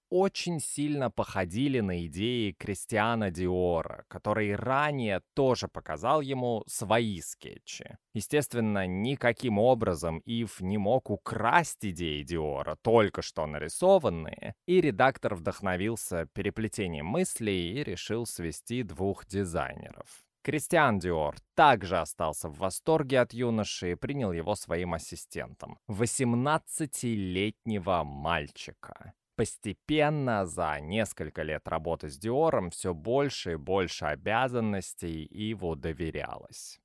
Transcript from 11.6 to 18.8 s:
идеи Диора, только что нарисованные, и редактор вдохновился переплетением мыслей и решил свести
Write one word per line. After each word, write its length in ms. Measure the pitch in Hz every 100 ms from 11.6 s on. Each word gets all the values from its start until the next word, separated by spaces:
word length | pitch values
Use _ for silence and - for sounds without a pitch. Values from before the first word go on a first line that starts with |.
| 160 -
идеи 380 | 104 80 80 73
Диора, 560 | 71 82 76 69 76 -
только 400 | 113 113 101 -
что 260 | - 85 78
нарисованные, 1080 | 73 78 - 180 196 120 85 80 - - - -
и 140 | 180
редактор 540 | 151 101 131 - 113
вдохновился 880 | 92 95 - 98 90 107 113 - 85 80
переплетением 720 | - 98 - 107 - 92 76
мыслей 720 | 80 143 - - 107 95 85
и 100 | 127
решил 400 | - 87 - 113
свести 580 | 117 - 82 - - 123